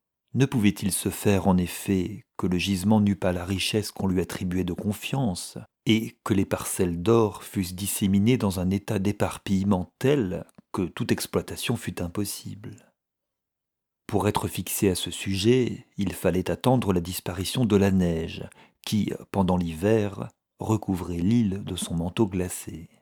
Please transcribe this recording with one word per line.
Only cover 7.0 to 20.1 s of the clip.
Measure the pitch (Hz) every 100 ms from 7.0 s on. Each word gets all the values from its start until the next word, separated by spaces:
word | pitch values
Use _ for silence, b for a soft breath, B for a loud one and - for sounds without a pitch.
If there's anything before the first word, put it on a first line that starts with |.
d'or | 87 117 107 -
fussent | - 101 90
disséminées | 92 98 - 101 98 123 127
dans | 107 92
un | 92
état | 98 - 104
d'éparpillement | 98 101 98 - - 95 98 92 90 -
tel | 131 147 92 85 - _ -
que | -
toute | 87 - 113
exploitation | 110 - 95 - - - 113
fut | - 87
impossible ? | 87 95 101 - 107 101 101 107 _ _ _ _ _ _ _ _ _ _ _ _ -
Pour | 98 101
être | - 92
fixé | - 92 - 101
à |
ce | 90 87
sujet, | - 101 98 107 127 113 - - -
il | 98
fallait | - 92 90 90
attendre | 85 123 127 98
la | 90
disparition | 85 92 - 90 92 131
de | 113 101
la | 98
neige, | 95 87 82 80 - - b b b
qui, | - 107 - - -
pendant | 98 92 90
l'hiver, | 85 80 98 113 101